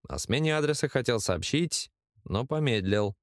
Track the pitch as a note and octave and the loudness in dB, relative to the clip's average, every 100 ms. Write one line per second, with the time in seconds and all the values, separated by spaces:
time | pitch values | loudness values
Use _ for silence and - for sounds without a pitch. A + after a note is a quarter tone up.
0 | - C2+ - B2+ D#3 D#3 D3 D3 C#3+ C3+ | -10 -8 -2 0 2 2 2 0 0 0
1 | B2 A#2 - F2 - D3 E3+ - - _ | 0 0 0 -2 0 0 0 -4 -8 _
2 | _ _ - G2 C3 D#3 D3 G#2+ F#2+ G#2 | _ _ -4 -4 -2 0 2 2 2 2
3 | G#2 G2 | 0 -4